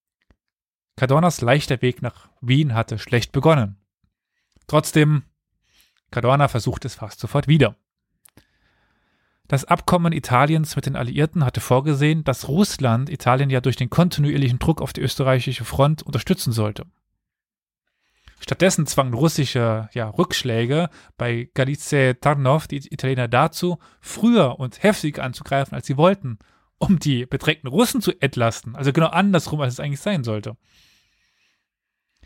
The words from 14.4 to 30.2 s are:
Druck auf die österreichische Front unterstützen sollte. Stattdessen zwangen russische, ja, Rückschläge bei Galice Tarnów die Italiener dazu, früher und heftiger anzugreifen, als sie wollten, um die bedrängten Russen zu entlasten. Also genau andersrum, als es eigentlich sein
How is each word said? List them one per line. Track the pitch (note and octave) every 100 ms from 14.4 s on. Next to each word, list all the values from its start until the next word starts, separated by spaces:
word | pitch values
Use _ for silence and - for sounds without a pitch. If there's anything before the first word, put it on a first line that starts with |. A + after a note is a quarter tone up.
| C3+ B2
Druck | - D#3+
auf | C#3
die | -
österreichische | C3+ - C3 C3 B2+ B2+
Front | A2+ - C#3+ D#3
unterstützen | - A#2+ - F#3+ -
sollte. | A2+ G#2 G2+ - _ _ _ _ _ _ _ _ _ _ _ _ _ _ _
Stattdessen | - - F#3+ F3 D3
zwangen | - B2+
russische, | A#2 D#3+ D#3 C3+ B2+ A#2 A2 A2
ja, | B2 A2
Rückschläge | - F3+ - B2+ A2+ A#2+ D3+ F3 - - -
bei | A#2+ A#2 B2
Galice | - C3 D3 - C#3+ C3 B2
Tarnów | C#3+ D3 C3 D3+ -
die | C#3+
Italiener | - - C3 C3 A#2+
dazu, | B2 D#3 - F3+ E3+ _ _
früher | - - A3+ A#3 C3+ A2+
und | B2+ -
heftiger | - G#3 D3+ D3
anzugreifen, | C3 - - C#3 C#3
als | C3+ -
sie | C3+
wollten, | F3 G3 B2+ A2+ _ _ _ -
um | - F3
die | D3 B2 B2
bedrängten | C#3 - E3 C3
Russen | D#3 A#3+ B3+
zu | A#3+ -
entlasten. | C#3 - A#2 - A2+ A#2
Also | C#3
genau | C#3 D#3+
andersrum, | E3+ G3+ F3+ - D3+
als | B2+
es | B2
eigentlich | D3 C#3
sein | G#3 F#3